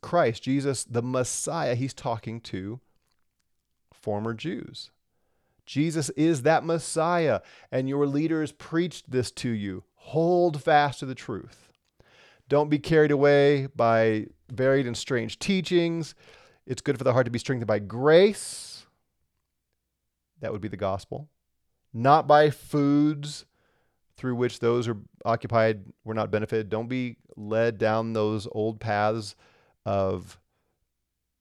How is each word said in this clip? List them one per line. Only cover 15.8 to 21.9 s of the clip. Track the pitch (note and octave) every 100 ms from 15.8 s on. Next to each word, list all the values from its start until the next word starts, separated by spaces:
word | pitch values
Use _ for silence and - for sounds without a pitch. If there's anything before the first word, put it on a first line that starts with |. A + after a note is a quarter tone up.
| E3+ E3 D#3 - - - _ _ -
It's | B2
good | - B2+
for |
the | B2+
heart | A#2+ A#2+
to |
be | A#2+
strengthened | - B2+ A2
by | G#2+
grace." | G2+ A2+ C#3+ E3 G3+ G3+ - - - - - _ _ _ _ _ _ _ _ _ _ _ _ _ _ _
That | A2+
would | G#2+
be | G2+
the | G2+
gospel. | G2 F#2+ - - D3+ _ _ _ _ _ _